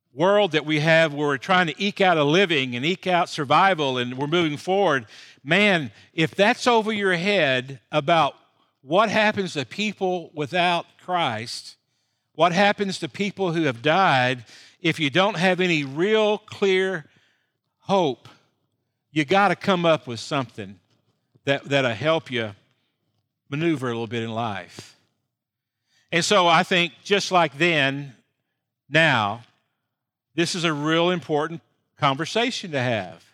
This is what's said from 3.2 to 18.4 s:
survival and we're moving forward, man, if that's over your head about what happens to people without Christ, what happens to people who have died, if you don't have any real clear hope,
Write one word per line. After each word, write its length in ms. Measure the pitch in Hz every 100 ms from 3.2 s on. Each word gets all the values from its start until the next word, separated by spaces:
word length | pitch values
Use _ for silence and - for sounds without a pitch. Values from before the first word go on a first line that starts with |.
| 175
survival 680 | - 131 151 190 175 139 127
and 200 | 123 127
we're 100 | 147
moving 300 | 175 160 147
forward, 480 | - 190 185 139 110 - - -
man, 460 | 135 175 208 175 127 - _
if 220 | - 160 -
that's 320 | 202 240 247
over 240 | 233 214
your 240 | 214 196 175
head 640 | 190 202 143 127 131 135 -
about 440 | 151 143 165 139 - _ _ _ _
what 280 | 131 175 220
happens 440 | 220 214 208 180
to 120 | 151 127
people 640 | - 214 - 190 180 156
without 520 | 147 143 180 175 170 - _
Christ, 760 | - 175 151 110 117 - - - _ _ _ _ _
what 180 | - 170
happens 480 | 175 202 208 196 175
to 80 | 151
people 460 | - 202 190 190
who 100 | 165
have 180 | 151 117
died, 600 | 147 180 185 135 127 127 113 - - _
if 180 | 170 156
you 100 | 143
don't 280 | 151 196 165
have 240 | 185 175
any 240 | 185 160 135
real 540 | 139 196 220 214 208
clear 680 | - - 196 185 190 180 - _ _ _ _ _ _ _
hope, 480 | - 196 156 120 - _